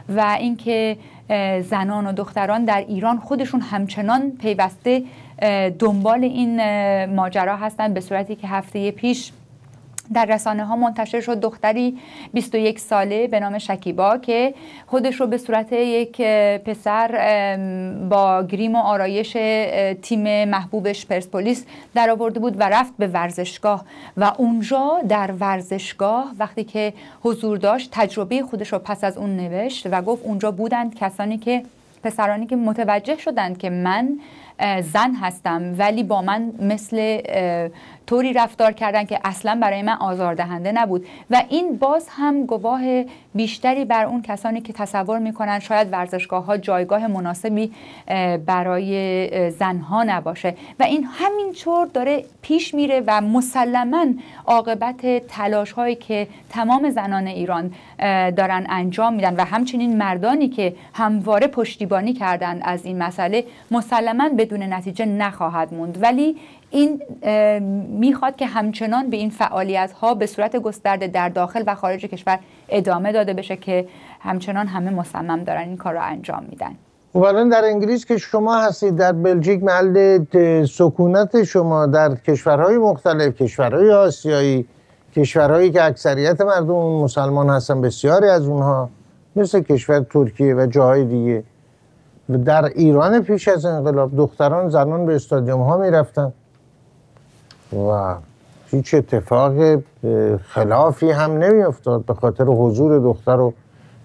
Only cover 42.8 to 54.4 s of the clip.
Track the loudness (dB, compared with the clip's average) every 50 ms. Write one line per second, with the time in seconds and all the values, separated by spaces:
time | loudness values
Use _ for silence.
42.8 | -2 -2 -2 -2 -2 -4 -10 -20 _ _ -4 -4 -4 -4 -4 -4 -2 -2 0 0
43.8 | 0 0 0 0 0 0 -2 -6 -6 -6 -8 -6 -6 -6 -6 -6 -8 -10 -10 -8
44.8 | -8 -6 -4 -4 -4 -2 -4 -4 -4 -4 -6 -6 -4 -4 -4 -4 -4 -2 0 0
45.8 | 0 0 -2 -6 -6 -4 -6 -8 -6 -4 -6 -4 -2 -2 -4 -4 -2 -2 -2 -2
46.8 | 0 0 -2 -2 -2 -2 -4 -4 -4 -6 -6 -6 -4 -4 -2 -2 -4 -4 -8 -12
47.8 | -20 -20 -20 -14 -8 -6 -4 -2 0 -2 -2 -2 -2 -2 -2 0 0 -2 -2 -2
48.8 | -2 -4 -4 -4 -2 -2 -2 -2 -2 -2 -2 -2 -2 -2 -2 -2 -2 -2 -2 -4
49.8 | -6 -4 -2 -2 0 0 -2 -4 -4 -6 -8 -6 -6 -6 -6 -8 -12 -12 -4 -2
50.8 | 0 0 0 -2 -4 -4 -6 -4 -2 -2 -2 -2 -4 -6 -8 -8 -4 -2 0 0
51.8 | 0 -2 -2 -4 -2 -2 -2 -2 -4 -8 _ _ -4 -2 -2 -2 -2 -2 -4 -2
52.8 | 0 0 0 0 0 2 0 0 2 2 0 0 0 0 0 -2 0 0 0 -2
53.8 | 0 0 0 0 2 0 0 -2 -6 -18 -18 -8